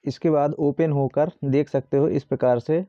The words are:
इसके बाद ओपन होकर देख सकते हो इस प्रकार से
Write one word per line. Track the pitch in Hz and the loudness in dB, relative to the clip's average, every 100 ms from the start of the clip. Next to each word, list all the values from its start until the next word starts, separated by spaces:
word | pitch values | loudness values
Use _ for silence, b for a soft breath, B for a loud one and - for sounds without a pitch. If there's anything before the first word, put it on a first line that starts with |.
| 160 | -8
इसके | - 170 | -4 0
बाद | 151 147 156 | 0 0 0
ओपन | 143 139 160 | -2 0 0
होकर | 143 135 - 160 - 139 | 0 0 0 -2 -2 -2
देख | 135 139 | 0 0
सकते | - - 139 | -4 0 0
हो | 151 | 2
इस | 143 | 0
प्रकार | - 135 127 120 | -4 0 2 0
से | - 160 | 0 -4